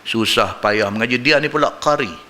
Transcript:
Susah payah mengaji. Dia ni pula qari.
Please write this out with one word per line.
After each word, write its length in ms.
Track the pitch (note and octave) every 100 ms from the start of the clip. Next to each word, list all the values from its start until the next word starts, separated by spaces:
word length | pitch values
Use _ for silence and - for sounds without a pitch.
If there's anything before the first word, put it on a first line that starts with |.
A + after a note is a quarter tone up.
Susah 560 | - A2+ G#2+ - G2+ -
payah 320 | G#2 G#2+ G2+
mengaji. 240 | G#2 A#2+ B2
Dia 240 | C3 D3
ni 80 | D3
pula 240 | D3+ C#3+ -
qari. 320 | D3+ D3 A2+ A2+